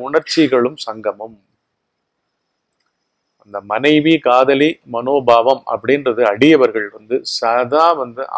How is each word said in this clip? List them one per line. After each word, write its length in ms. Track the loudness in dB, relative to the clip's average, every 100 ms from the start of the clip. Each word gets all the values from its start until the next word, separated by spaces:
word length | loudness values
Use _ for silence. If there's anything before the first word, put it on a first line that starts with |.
| 0
உணர்ச்சிகளும் 680 | -4 -2 0 2 2 0 -4
சங்கமம். 600 | -12 -8 -8 -8 -12 -18 _ _ _ _ _ _ _ _ _ _ _ _ _ _ _ _ _ _ _ _
அந்த 180 | _ -12 -6
மனைவி 480 | -2 2 2 2 2
காதலி 600 | 4 4 4 2 0 -2 -8 -8
மனோபாவம் 680 | -2 0 4 4 4 0 -4
அப்படின்றது 500 | -6 -2 -2 -2 0
அடியவர்கள் 680 | 0 2 4 4 2 0 -8
வந்து 300 | -12 -6 -6 -6 -6
சதா 580 | -2 -2 -2 0 0
வந்து 300 | 0 -6 -10 -10